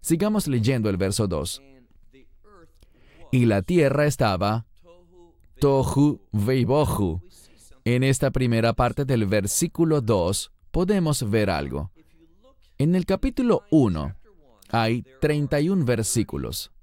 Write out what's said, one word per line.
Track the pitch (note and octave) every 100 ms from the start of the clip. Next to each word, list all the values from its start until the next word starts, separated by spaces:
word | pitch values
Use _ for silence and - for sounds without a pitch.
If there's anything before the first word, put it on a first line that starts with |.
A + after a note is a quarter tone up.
Sigamos | - E3 G#3 G#3+ D#3
leyendo | B2+ G#2+ C3 G#2+
el | F#2+
verso | F#2+ - G#2
dos. | E2 D#2 - C3+ C3+ B2 _ - C3+ B2 - G#3+ G3 E3 _ - _ - - -
"Y | B2+ A#2
la | G2
tierra | F#2+ F3 C#3+ C#3 D3
estaba | C#3 A#2+ F#2 G2+ A2+ A2+ - - - F3 F3+ F3 _ - -
tohu | C#3 C3+ - - D3 C#3 -
veibohu". | G#2+ G2+ C3 A2+ C#3 D3 - G2 E2 - - - - - - -
En | B2
esta | C3+ C3+ C#3
primera | - B2+ A2+ A#2
parte | A2+ B2 A#2 C3+
del | B2+ G#2
versículo | G#2 G2 - E3 - E3 D3+
dos | A2 G#2+ F2 G2+ - _ -
podemos | D3+ F3+ G#3 D#3+ C#3+ A2
ver | A2 G#2
algo. | D#2+ C#2+ C2+ F2+ _ _ _ - _ _ _ _ _
En | D3 F#3
el | F3
capítulo | F#3+ C4+ B3+ B3 G3+ -
uno | D#3 A#2+ D#2+ D2+ F#2+ - - _ _ -
hay | A2+ A2+ A#2+ - C3
treinta | D#3 D3 C#3+ D3
y | D#3
un | F#3+ B2+
versículos | A#2+ - - G#2+ C#2+ B1 - - -